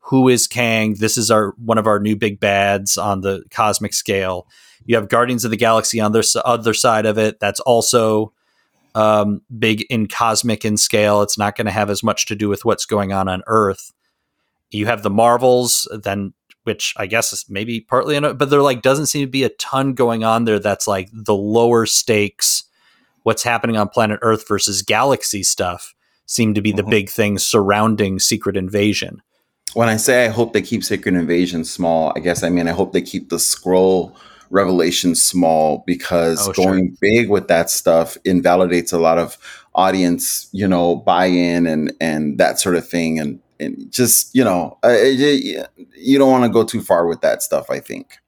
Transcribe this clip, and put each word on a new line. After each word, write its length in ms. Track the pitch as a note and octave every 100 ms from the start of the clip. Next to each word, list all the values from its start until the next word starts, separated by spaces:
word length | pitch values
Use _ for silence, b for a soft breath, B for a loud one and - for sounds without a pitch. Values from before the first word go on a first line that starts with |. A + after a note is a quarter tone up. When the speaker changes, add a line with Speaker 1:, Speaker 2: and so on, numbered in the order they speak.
Speaker 1:
"Who 260 | - C3 B2+
is 180 | B2 -
Kang? 460 | - A#2+ A2 G#2+ G2+
This 180 | A2 -
is 140 | G#2+
our, 240 | A2 G2+ -
one 140 | A2+ A2+
of 80 | G#2+
our 140 | G#2
new 160 | G#2 G2+
big 240 | A2 G2+
bads 580 | G#2 G2 G2+ G2+ G2 -
on 220 | G#2 G2
the 240 | F#2+ G2 -
cosmic 440 | - A2 G2 G#2+
scale." 540 | - - G2 F#2 F2+ - b b b -
You 100 | A#2
have 120 | G#2
Guardians 360 | A#2 B2 B2
of 80 | A2+
the 40 | G#2+
Galaxy 440 | A2+ A2+ - A2+
on 100 | G#2+
the 60 | A2
s-, 160 | - A2+
other 300 | - A#2 A2
side 320 | G#2+ B2 A2 A2
of 100 | G#2+
it. 220 | G#2+ -
That's 220 | G2+ -
also, 720 | - A#2 G#2 B2 A2 G#2+ A2 _ _ _ _ _ _ A2
um, 460 | G#2+ G#2+ G#2 G2+ _ A2+
big 260 | A2 A2
in 240 | - A#2+ G#2+
cosmic 560 | - A#2 A2 A#2+ G#2+
in 120 | A2 G#2
scale. 460 | - G#2+ G#2 G#2
It's 160 | G#2 -
not 180 | G#2 -
gonna 140 | G#2+
have 200 | G2 G#2
as 120 | G2
much 240 | A2 G2+ -
to 80 |
do 140 | G2+ G#2
with 160 | G2
what's 200 | A#2 G2
going 280 | - G#2+ G2
on 160 | G2 F#2+
on 140 | F#2 G2
Earth. 460 | A2 G2+ F#2+ - _ _ _ _ _ _ _ _
You 160 | G#2 G#2
have 160 | A2
the 60 | G#2
Marvels, 760 | G2+ A#2 A#2+ C3 B2 A#2+ - -
then, 400 | A2 G#2 G2+ G2 _ _ _
which 280 | A2+ G#2 - -
I 100 | G2
guess 260 | A2 -
is 120 | - -
maybe 320 | G2 A2+ A#2
partly, 360 | _ B2+ D3+ C#3+
in 80 |
a, 100 | D3
but 160 | B2 C#3
there, 120 | C#3+
like, 200 | C#3 B2
doesn't 240 | C3 C#3 D3
seem 180 | D3+ C3+
to 40 |
be 140 | C3+
a 40 | B2
ton 460 | - - C3+ C3+
going 300 | B2+ A#2+ A#2
on 200 | A2 A2+
there 140 | A#2 G#2
that's, 300 | G#2 G2 -
like, 200 | G2 F#2+
the 220 | A2 G#2+ G2+
lower 500 | G#2 A2+ A#2 A#2 A2
stakes, 760 | - - G#2+ G#2 - - - - _ _ _ _ _
what's 180 | A2+ G#2+
happening 340 | A#2+ A#2 A#2 A2
on 120 | G2+
planet 300 | - A2 G#2+
Earth 240 | A#2 A2 -
versus 360 | G2+ - F#2+
galaxy 600 | G2 G#2+ C#3 C3 - G#2
stuff 520 | F#2 - F2+ F2 - _ _ _ -
seem 260 | - A2
to 60 | G#2
be 80 | G2+
the 100 | G2+
Speaker 2:
Mm-hmm. 80 | G2+
Speaker 1:
big 180 | A2 G2
things 320 | - G#2 G2+
surrounding 760 | - A2+ G2 G#2 A2 G#2 G2 F#2+
Secret 360 | - A2 G2+ F#2+
Invasion. 680 | F#2 G#2 G#2 G2 - - _ _ _ _ -
Speaker 3:
When 160 | A#2 A#2
I 80 | A2
say 300 | B2 B2 A#2+
I 20 |
hope 240 | G#2+ A2+
they 80 | G#2
keep 220 | F2+ A2
Secret 300 | - G2 G2+
Invasion 500 | F2+ E2 F2 F2 E2+
small, 480 | E2 - E2+ E2 D#2+
I 60 | -
guess 220 | E2+ F2
I 80 | E2+
mean 180 | F2 E2+
I 40 |
hope 200 | E2+ F#2
they 80 | F2+
keep 300 | - F#2 -
the 60 | E2+
Skrull 800 | - - F2+ F#2 F#2+ F#2 E2+ B B B B
revelation 640 | F#2+ F#2+ F2+ E2+ E2+ F2+
small, 680 | D#2+ - F2+ E2 D#2+ D#2 D2 -
because 600 | F2 - F2 E2 E2 G2+
Speaker 1:
Oh, 60 |
sure. 140 | F#2+ F#2
Speaker 3:
going 320 | F#2+ F2+ -
big 300 | G2 A#2 G#2
with 180 | G#2 -
that 220 | E2+ E2
stuff 480 | - - E2 E2 - F#2
invalidates 640 | F2+ F2 F2+ F2+ F2 E2+
a 60 | F2
lot 180 | E2 E2+
of 220 | E2 - B B B
audience, 760 | - F#2+ F#2+ F2 E2+ - - -
you 160 | F#2+ G2+
know, 280 | F2+ F2 F2
buy-in 720 | - F2+ F#2 F2+ F2 E2+ E2+
and, 280 | D#2 D2+ -
and 340 | D#2+ D#2 D2+ C2+
that 240 | E2 -
sort 160 | F#2 F2
of 100 | -
thing. 320 | F2 D#2+ D#2+
And, 220 | D2 - _ _
and 320 | D#2 - -
just, 440 | - A#2 - -
you 100 | B2+
know, 320 | A#2 F2 D#2 -
uh, 60 | A#2
you, 720 | A#2 B2 C3 C#3+ C#3+ - D#2 - _ F2 -
you 220 | F2+ C#3
don't 120 | C3+
wanna 200 | B2+ B2
go 120 | A2+
too 200 | G#2+ A2+
far 240 | - F2 E2+
with 160 | E2
that 200 | D#2 A#1
stuff, 280 | - D2 C#2
I 100 | C2+
think. 380 | - G1+ - -